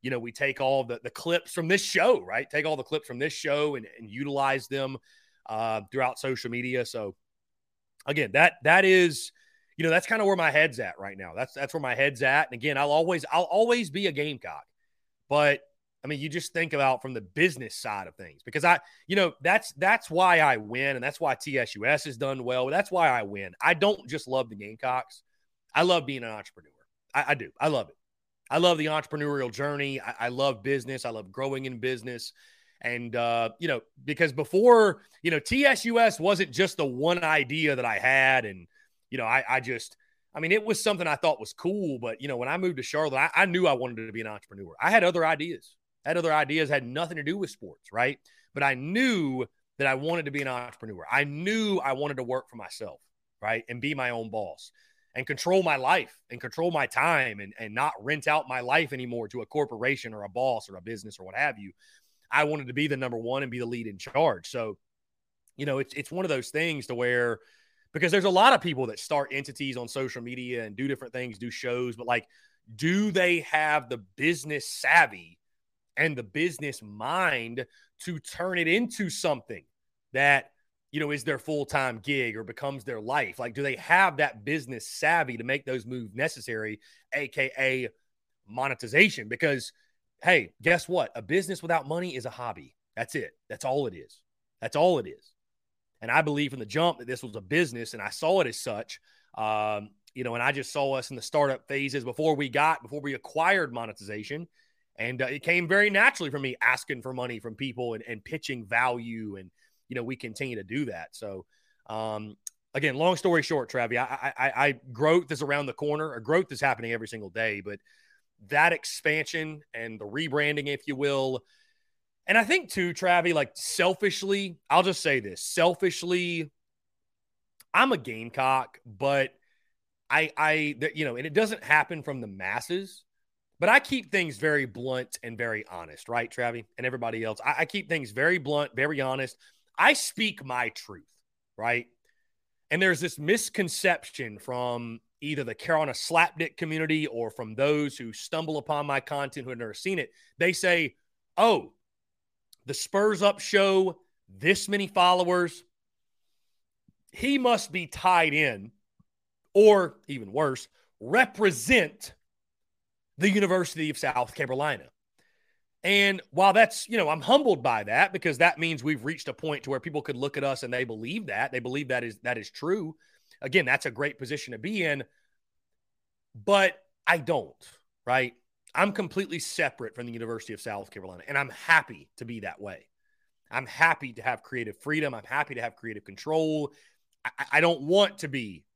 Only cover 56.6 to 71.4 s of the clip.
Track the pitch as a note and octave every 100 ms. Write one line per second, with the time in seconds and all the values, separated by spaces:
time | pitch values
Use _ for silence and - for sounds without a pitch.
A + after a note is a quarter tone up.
56.6 | E3+ D#3 C3 B2+ D#3 D#3 B2+ G2+ G2+ A2
57.6 | A2 A2 D3 G#2 A2+ D3+ D3+ D3+ C3 B2+
58.6 | B2 D3+ D3+ C3+ B2 A#2+ G#2+ B2 A2 D3
59.6 | D3 A2+ B2 C3+ A#2+ G#2+ G2+ F#2+ C3 A#2
60.6 | - F#2+ F#2 A2+ G#2 G2 F#2 G2+ C#3+ A2
61.6 | G2 - _ _ _ _ - C#3+ D3+ D3+
62.6 | B2+ B2 D3+ C3+ B2+ A#2 A#2 C3 C3+ B2
63.6 | A#2 A#2+ A2 G2 - C3+ D#3+ F#2+ - B2+
64.6 | A2 G2 _ _ _ _ _ _ _ -
65.6 | C#3+ C3+ C3+ C#3+ C3+ F3 F#3 C3+ A#2 D3+
66.6 | E3 D3 A#2 A#2+ B2 B2 A#2+ A2 _ _
67.6 | _ _ _ D3+ E3+ G3 F#3+ F#3 A#3 C4
68.6 | F3 C3+ B2 G#2+ - D3 C3+ C3+ C#3 B2+
69.6 | C#3 B2 A#2+ C#3 C3 C3 A#2+ B2 B2 A#2+
70.6 | A2 G2+ C#3 C3 B2 B2+ B2 G2+